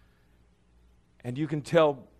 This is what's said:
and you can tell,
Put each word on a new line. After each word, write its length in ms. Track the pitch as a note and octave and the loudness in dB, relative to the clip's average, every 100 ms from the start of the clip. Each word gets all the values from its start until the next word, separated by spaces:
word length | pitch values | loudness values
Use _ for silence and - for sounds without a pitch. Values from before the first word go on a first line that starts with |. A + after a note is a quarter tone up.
| _ _ _ _ _ _ _ _ _ _ _ _ | _ _ _ _ _ _ _ _ _ _ _ _
and 140 | A#2+ B2 | -10 -6
you 80 | D3+ | -4
can 160 | D3+ | -4
tell, 440 | - E3+ D3+ C3+ - _ | 0 4 4 0 -10 _